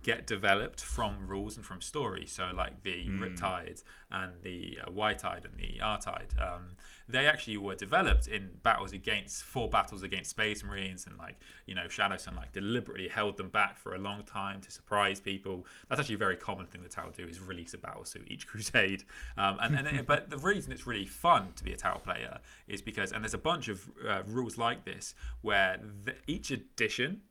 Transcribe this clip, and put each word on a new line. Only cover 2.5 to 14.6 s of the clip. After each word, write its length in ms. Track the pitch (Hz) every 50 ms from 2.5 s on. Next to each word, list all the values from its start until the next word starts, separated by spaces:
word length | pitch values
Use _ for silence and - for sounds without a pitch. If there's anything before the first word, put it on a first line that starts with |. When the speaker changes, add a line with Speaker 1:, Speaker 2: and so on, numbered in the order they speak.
| 87
Speaker 1:
like, 280 | 92 90 - - - -
the 100 | 98 87 90 -
Speaker 2:
Mm. 120 | - 95 95
Speaker 1:
Riptide 640 | 95 95 92 90 101 95 92 87 82 82 - - - - - - - -
and 200 | - 95 92 90 90 87 90
the, 360 | 92 90 87 90 87 - - -
uh, 40 | -
Y-Tide 540 | 90 101 104 107 101 - - 92 90 90 -
and 120 | - - -
the 220 | - - - -
R-Tide, 520 | 107 107 107 104 - 98 - - - - - -
um, 380 | - 90 87 90 90 90 95 - - - - - - -
they 180 | 120 131 139
actually 300 | 147 151 - - 113 107
were 180 | 101 98 98 95
developed 520 | - 101 95 151 180 190 127 95 - -
in 240 | - 110 101 98 95 - - -
battles 300 | 117 107 - 98 95 101
against, 500 | 92 - 110 107 101 95 - - - -
for 240 | - - 131 113
battles 360 | 107 110 107 - - 107 95 95
against 260 | 90 95 92 - -
Space 340 | - - 110 107 104 101 98
Marines, 420 | 101 101 98 98 95 92 87 -
and, 100 | - 98
like, 180 | 92 92 95 95 - - - - - -
you 100 | - 92
know, 120 | 92 85 85
Shadow 260 | - - 104 98 95
Sun, 180 | 87 - 95 92
like, 180 | 87 - - -
deliberately 540 | 95 98 104 120 123 104 - - 92 92 90
held 280 | - 110 107 101 -
them 120 | - 95 92
back 280 | - 107 101 95 -
for 160 | - - 98 92
a 20 |
long 260 | 98 98 101 101 104 101
time 380 | - - 101 98 98 98 98